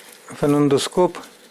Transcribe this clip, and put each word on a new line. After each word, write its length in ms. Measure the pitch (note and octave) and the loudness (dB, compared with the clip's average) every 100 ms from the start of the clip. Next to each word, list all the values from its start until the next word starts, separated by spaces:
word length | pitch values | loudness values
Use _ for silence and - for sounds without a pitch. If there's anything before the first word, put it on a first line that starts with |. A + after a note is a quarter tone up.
| - - - C3 | -20 -20 -18 -4
фонендоскоп 800 | D3+ D3 C#3+ C#3 - - F3 - - - - | 0 2 2 2 0 0 -2 -2 -18 -20 -20